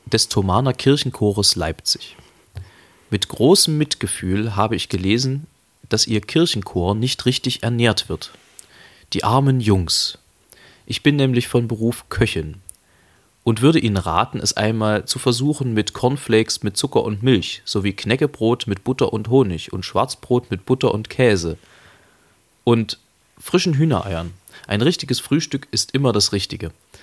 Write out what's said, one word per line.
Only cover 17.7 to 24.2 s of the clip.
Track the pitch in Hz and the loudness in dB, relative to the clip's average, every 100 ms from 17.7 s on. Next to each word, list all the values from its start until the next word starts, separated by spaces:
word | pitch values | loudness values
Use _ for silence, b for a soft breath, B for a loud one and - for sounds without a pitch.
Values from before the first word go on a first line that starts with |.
| 104 101 | -2 -2
Knäckebrot | 95 101 123 110 - 110 120 - | -4 -2 0 0 0 0 0 -2
mit | 98 | -4
Butter | - 131 127 | -4 0 0
und | 110 107 | -2 2
Honig | 131 110 80 - | 2 2 -2 -6
und | - | -10
Schwarzbrot | - 92 131 - - 120 - | -4 -2 -2 -4 -2 -2 0
mit | 95 - | -8 -2
Butter | 131 123 | 0 2
und | 107 110 | -2 -6
Käse. | - 123 98 85 78 b b b b b b b b _ _ | 2 2 4 0 -8 b b b b b b b b _ _
Und | - 117 107 - _ _ _ _ | 2 2 2 -8 _ _ _ _
frischen | - 185 180 | -2 0 2
Hühnereiern. | 143 160 98 95 82 | 2 2 2 0 -6